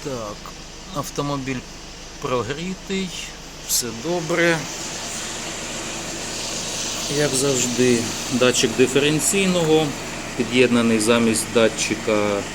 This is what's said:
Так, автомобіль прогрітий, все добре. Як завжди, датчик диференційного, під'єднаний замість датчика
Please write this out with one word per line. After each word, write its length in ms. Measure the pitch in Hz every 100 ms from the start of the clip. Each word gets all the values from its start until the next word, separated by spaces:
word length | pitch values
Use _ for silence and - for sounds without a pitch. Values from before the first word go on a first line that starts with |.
Так, 320 | 147 127 107 104 - - - - - 151
автомобіль 640 | 135 - 143 143 131 127 - - - - - -
прогрітий, 880 | 139 127 110 143 180 185 - 190 185 - - - - - -
все 200 | - 120 110
добре. 540 | 143 175 160 170 170 165 139 - - - - - - - - - - - - - - - - - - - - - - - - 143
Як 180 | 147 127
завжди, 640 | 139 131 120 120 127 120 110 - -
датчик 400 | 127 127 123 120 113
диференційного, 1120 | 127 139 147 151 - 202 190 180 160 156 156 131 - - - -
під'єднаний 600 | 113 123 123 120 117 113
замість 460 | 107 117 117 110 -
датчика 880 | 117 110 - - 104 - 107 104 101 95